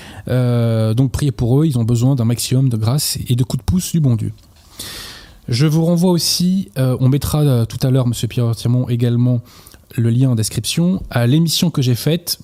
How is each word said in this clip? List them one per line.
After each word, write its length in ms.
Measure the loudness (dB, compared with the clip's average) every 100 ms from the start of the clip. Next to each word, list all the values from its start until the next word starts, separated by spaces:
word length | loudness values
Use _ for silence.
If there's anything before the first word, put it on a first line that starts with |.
| -18 -16 -4
Euh, 680 | 0 0 0 0 0 0 2
donc 160 | 0
priez 200 | 0 -2
pour 300 | 0 0 2
eux, 60 | 2
ils 100 | 2
ont 60 |
besoin 320 | 0 2 2 2
d'un 100 | 0
maximum 420 | -2 0 0 2
de 100 | 0
grâce 420 | 0 0 -2 -4 -2
et 80 | 0
de 80 |
coups 180 | 0 -2
de 40 | -2
pouce 260 | -2 0
du 80 | 0
bon 160 | 2 0
Dieu. 180 | -2 -8 -16 -20 -20 -18 -16 -14 -16 -18 -20 -18 -6
Je 200 | 0 2
vous 180 | 2 2
renvoie 240 | 2 2
aussi, 600 | 2 0 0 0 0 -2 -2
euh, 180 | 0 2
on 100 | 2
mettra, 320 | 2 0 0
euh, 240 | 2 2 0
tout 120 | -2 0
à 60 |
l'heure, 160 | 2 0
monsieur 200 | -2 -4
Pierre 280 | -2 -2 -2
Tirmont, 340 | 0 0 0
également 520 | 0 0 2 2 0 -4 -16 -20 -20 -10 -2
le 140 | 0
lien 220 | 2 2
en 40 | 0
description, 680 | -2 -4 -4 0 0 0 -4
à 160 | -2 2
l'émission 420 | 2 2 0 0
que 140 | 0
j'ai 100 | 0
faite 460 | 0 0 -2 -4 -10